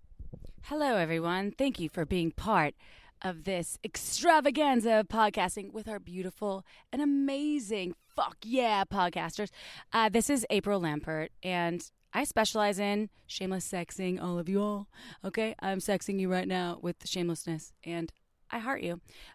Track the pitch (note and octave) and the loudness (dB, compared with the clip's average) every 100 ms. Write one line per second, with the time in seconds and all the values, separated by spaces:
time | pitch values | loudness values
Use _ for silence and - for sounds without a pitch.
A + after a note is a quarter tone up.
0 | - - - - - - - D4 C#4+ G#3+ | -20 -14 -12 -12 -14 -14 -6 0 2 2
1 | D#3+ E3 E3+ F#3 G3+ - C4+ - D#3+ - | 2 0 0 0 -2 0 0 0 -4 -2
2 | D3+ F#3 E3 - G3 G3 D3 - - - | 0 2 0 -2 2 4 4 -2 -20 -20
3 | - _ F#3+ E3 F#3 F#3 E3 - A3 - | -20 _ -6 -6 -4 -2 -4 -8 -10 -8
4 | - - E4 D#4 C#4+ C#4 D4 B3 A3 A3 | -4 0 6 6 6 4 4 4 6 4
5 | G#3 A3 G#3+ G#3 F#3 G#3 G3 G#3 A3 G#3 | 4 4 4 4 -2 -2 -10 -10 -8 -10
6 | F3+ F3+ F#3 - G#3 F#3+ - - - B3 | -8 -6 -6 -4 -4 -4 -8 -20 -8 0
7 | D4 C#4 C#4 C#4 D4+ D4 G3+ G#3+ F3+ - | 2 4 2 0 0 0 0 -2 -2 -6
8 | _ - B2+ - A3 B3+ A#3 G3+ G3 G3+ | _ -2 -2 -2 -2 2 4 2 2 2
9 | F3+ F3 E3 - G#3 - - - - A3+ | 2 0 -4 -4 -8 -8 -18 -18 -2 4
10 | A3 A3+ - C#4 - G3 G3 G3+ E3 D3+ | 4 4 4 2 2 0 2 0 2 -2
11 | E3 D#3 D#3+ - F#3 F3+ E3+ F3 - _ | -4 -4 -6 -8 -4 0 0 -2 -8 _
12 | _ - D4 - G#3+ A3 G#3 G3 G3+ G#3 | _ -4 0 2 2 4 2 2 0 0
13 | G#3+ _ - - F#3+ F#3 - F3+ E3+ - | -2 _ -14 -8 -4 -4 -4 -6 -6 -4
14 | F#3 F3+ F3+ F3 E3+ G3 G#3 G3+ G3+ - | -2 -2 -2 -4 0 0 0 -4 -8 -16
15 | - - F#3+ A3 A3 - F#3+ F#3+ - F#3+ | -20 -10 -6 -2 -4 -4 -4 -4 0 -2
16 | - G3 F#3 F#3 F#3 F#3 F3 F3 F3 F3 | 0 0 2 0 0 -2 -2 -4 -6 -8
17 | - F#3 E3+ D#3+ - D#3+ - _ E3+ E3+ | -6 -2 -2 -2 -4 -6 -8 _ -10 -6
18 | E3 - _ _ - A#3 A3+ C#4 E3+ F3 | -6 -10 _ _ -10 -8 -4 -4 -4 -8
19 | - - - | -12 -20 -20